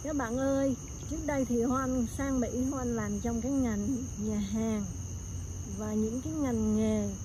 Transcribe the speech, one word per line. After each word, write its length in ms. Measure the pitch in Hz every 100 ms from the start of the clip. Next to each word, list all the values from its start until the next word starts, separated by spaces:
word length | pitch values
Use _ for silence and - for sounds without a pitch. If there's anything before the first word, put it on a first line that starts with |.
Các 120 | 285 294
bạn 200 | 233 247
ơi, 380 | 269 269 269 240 - - -
trước 160 | 320 294
đây 180 | 285
thì 180 | 240 240
Hoan 440 | 240 254 262 254 226 -
sang 220 | 269 262
Mỹ, 240 | 233 233 262
Hoan 260 | 277 247 226
làm 240 | 208 202
trong 200 | 240 233
cái 120 | 240
ngành 440 | 277 247 208 202 247 247 -
nhà 200 | 214 208
hàng 460 | 196 220 226 214 196 175 - - - - - - - 196
và 160 | 214
những 260 | 214 214 247
cái 120 | 311
ngành 440 | 320 269 226 220 214
nghề 340 | 220 214 202 196